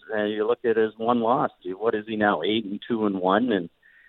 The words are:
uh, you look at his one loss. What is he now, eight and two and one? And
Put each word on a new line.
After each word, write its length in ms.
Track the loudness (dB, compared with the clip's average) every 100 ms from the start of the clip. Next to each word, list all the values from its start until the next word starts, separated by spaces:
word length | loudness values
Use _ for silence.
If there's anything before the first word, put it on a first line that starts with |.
| -8 -2
uh, 60 |
you 220 | -2 -2 -2
look 180 | 0
at 120 | 0 2
his 160 | 0 0
one 240 | 0 0
loss. 300 | 2 0 0 -6
What 300 | -12 -4 -2
is 100 | -2 -4
he 80 | 0
now, 260 | 2 2
eight 220 | 0 -2
and 160 | -2 -8 -4
two 200 | -2 0
and 140 | 0
one? 300 | 2 2 2
And 160 | 0 -2 _ _ _